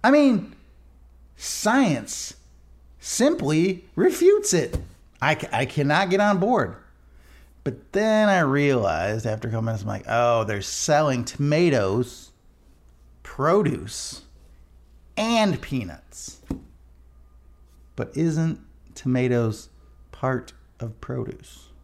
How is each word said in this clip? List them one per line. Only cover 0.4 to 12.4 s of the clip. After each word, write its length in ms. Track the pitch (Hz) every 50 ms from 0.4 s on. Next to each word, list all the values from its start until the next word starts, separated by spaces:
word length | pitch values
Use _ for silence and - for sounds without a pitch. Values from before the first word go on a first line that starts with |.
| - - - - - - - - - - - - - - - - - - -
science 960 | - - - - - - - 233 269 269 196 147 120 104 - - - - - - - - - - - - - - - - - - -
simply 840 | - - - - 226 294 339 - - 139 156 160 175 196 185 180 - - -
refutes 560 | - 190 359 - - 339 370 415 415 403 -
it. 260 | - 170 131 - - - - - - _ _ - _ _
I 140 | - 143 156
ca-, 140 | 147 156 -
I 140 | - 113 135
cannot 440 | - - 156 143 139 147 170 196 180
get 100 | 180 196
on 180 | 208 208 202 180
board. 380 | 185 226 247 208 127 90 87 - - - _ _ - - - - - - - - - - _ _ -
But 280 | 135 120 - - _
then 360 | - 196 214 220 214 214 214 208
I 120 | 196 185
realized 880 | 160 135 135 143 147 143 139 120 104 95 78 78 87 101 107 110 110
after 200 | 117 107 110 - 117
a 20 |
couple 120 | 110 113
minutes, 200 | 113 113 113 101
I'm 60 | 98 104
like, 160 | 101 101 - 110
"Oh, 340 | 110 117 120 120 117 117 110
they're 180 | 104 107 101
selling 600 | 95 - - - - - 151 147 156 147 131 120 120
tomatoes, 1080 | - - - 143 143 147 156 180 170 139 120 101 95 98 120 123 120 - - - - _ _